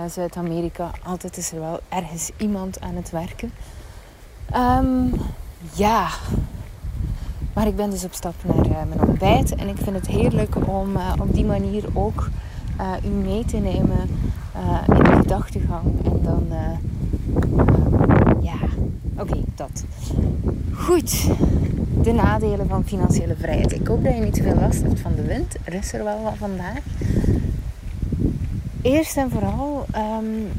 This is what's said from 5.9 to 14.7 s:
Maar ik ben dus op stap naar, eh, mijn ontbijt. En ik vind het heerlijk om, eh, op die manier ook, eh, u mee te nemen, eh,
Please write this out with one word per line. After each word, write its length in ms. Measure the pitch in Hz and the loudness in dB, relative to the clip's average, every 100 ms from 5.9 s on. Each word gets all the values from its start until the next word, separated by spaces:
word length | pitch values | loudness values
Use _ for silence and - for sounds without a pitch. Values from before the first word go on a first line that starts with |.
| 226 170 - - - - - - - - - - - - - - | 4 0 -4 -4 -2 -2 -6 -12 -10 -8 -4 -4 -4 -6 -6 -4
Maar 140 | 208 214 | 0 0
ik 80 | 196 | 0
ben 140 | 208 | -2
dus 140 | 185 | -4
op 100 | 180 | -6
stap 200 | - 175 - - | -8 -8 -6 0
naar, 200 | - - | 2 2
eh, 220 | 156 156 | 2 -2
mijn 220 | - - | 0 2
ontbijt. 460 | 147 190 247 - - | 4 4 4 4 0
En 120 | 202 | -4
ik 100 | 202 | -4
vind 180 | - 190 | -2 -2
het 120 | - | 0
heerlijk 600 | 202 240 214 214 - - | 2 2 2 0 0 0
om, 280 | 196 196 196 | 0 0 0
eh, 180 | 185 190 | 0 0
op 140 | 196 | 2
die 120 | 196 214 | 2 2
manier 380 | 202 196 208 - | 2 0 -2 -2
ook, 360 | 190 208 - - - - - - - | 0 0 0 -4 -4 -8 -10 -6 -4
eh, 160 | 190 175 202 | -4 -2 -2
u 20 | |
mee 380 | 202 190 208 233 | 0 0 0 0
te 120 | 220 | 0
nemen, 520 | 196 - - - - - - - - | 0 2 4 2 0 -2 -2 -4 -6
eh, 440 | - - | -4 0